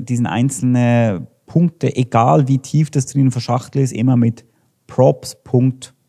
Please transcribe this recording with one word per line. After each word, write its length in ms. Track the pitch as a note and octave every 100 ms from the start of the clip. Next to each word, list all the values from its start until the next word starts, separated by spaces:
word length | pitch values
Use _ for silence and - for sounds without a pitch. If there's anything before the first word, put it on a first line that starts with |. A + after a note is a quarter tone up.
diesen 220 | A#2 A#2+ G2
einzelne 1000 | G2 C3+ - B2+ B2 A#2+ A#2+ A2+ F2+ - _ -
Punkte, 500 | E3 E3+ - B2+ -
egal 520 | B2 A#2 B2 D#3 C3
wie 100 | C3+
tief 320 | - D3 D#3
das 160 | C#3+ C3
drinnen 260 | C#3+ C3
verschachtelt 520 | B2 A#2+ B2 - C#3+
ist, 100 | C3
immer 240 | G#2 B2+ B2
mit 280 | A#2 A2+ - _ _ _ -
props 480 | - C3 D3 - -
Punkt 500 | - B2 C3 B2+ - _